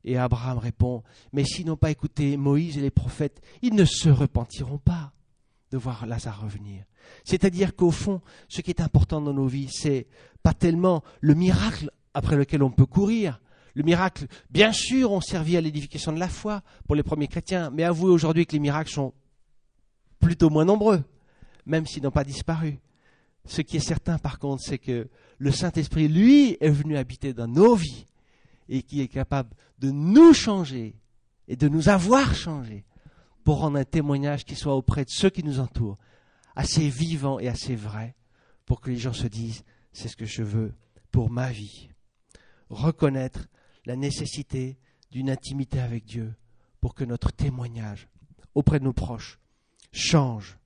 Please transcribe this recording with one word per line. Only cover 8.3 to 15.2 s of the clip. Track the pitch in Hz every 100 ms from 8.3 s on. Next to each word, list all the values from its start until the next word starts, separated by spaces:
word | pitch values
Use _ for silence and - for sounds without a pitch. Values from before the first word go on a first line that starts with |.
| - _
ce | -
qui | -
est | -
important | 160 - - 156
dans | 147
nos | 139 135
vies, | 135 135
c'est | - 151 135 - _ - -
pas | 165
tellement | - 175 165 185 165 - -
le | 147
miracle | 151 185 190 214 - 147 _ _
après | 143 - 147
lequel | 139 151
on | 135
peut | - 135
courir. | - 202 226 190 120 _ _ _
Le | 143
miracle, | 151 170 185 - 139 - _
bien | 143 220
sûr, | 214 - 262 247
ont |
servi | 196